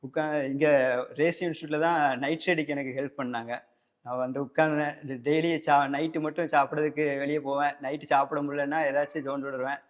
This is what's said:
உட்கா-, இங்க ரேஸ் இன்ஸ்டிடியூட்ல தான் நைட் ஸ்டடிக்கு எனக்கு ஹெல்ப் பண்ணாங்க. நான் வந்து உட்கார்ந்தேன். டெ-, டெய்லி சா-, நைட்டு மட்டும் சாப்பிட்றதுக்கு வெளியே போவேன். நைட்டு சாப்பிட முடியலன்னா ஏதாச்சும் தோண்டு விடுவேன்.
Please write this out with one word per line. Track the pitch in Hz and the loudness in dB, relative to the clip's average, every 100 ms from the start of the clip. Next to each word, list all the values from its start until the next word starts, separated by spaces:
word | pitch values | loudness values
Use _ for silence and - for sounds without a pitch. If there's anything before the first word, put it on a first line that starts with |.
உட்கா-, | 135 147 156 151 | -6 -4 -2 -2
இங்க | 135 139 151 143 131 123 127 | -2 2 6 6 6 2 -2
ரேஸ் | 127 160 170 | 0 0 2
இன்ஸ்டிடியூட்ல | 175 160 151 151 | -4 -4 -4 0
தான் | 165 165 143 127 | 2 4 2 0
நைட் | 143 160 - | -2 -2 0
ஸ்டடிக்கு | 170 147 | 0 0
எனக்கு | 143 135 131 | -4 -4 -4
ஹெல்ப் | 139 - | -6 -6
பண்ணாங்க. | 127 123 113 123 - _ _ _ | -6 -6 -6 -8 -10 _ _ _
நான் | 123 123 | -8 -4
வந்து | 127 131 | -4 -4
உட்கார்ந்தேன். | 139 - 156 151 147 147 143 | -4 2 2 2 -2 -6 -10
டெ-, | 131 | -6
டெய்லி | 120 156 165 160 160 | 0 2 2 0 4
சா-, | 147 139 | 4 4
நைட்டு | 143 160 160 | 0 -2 -2
மட்டும் | 151 156 160 | -4 -2 2
சாப்பிட்றதுக்கு | 151 139 151 151 147 151 139 | 2 2 0 -2 0 0 0
வெளியே | 143 151 | -2 -2
போவேன். | 135 139 147 139 | -2 0 0 -2
நைட்டு | 135 147 | -6 -6
சாப்பிட | 143 143 139 151 | 2 2 2 0
முடியலன்னா | 143 143 143 156 | -2 -2 -2 0
ஏதாச்சும் | 147 139 147 160 135 | 0 0 -2 -4 -4
தோண்டு | 139 | -6
விடுவேன். | 139 131 131 143 _ | -6 -6 -6 -6 _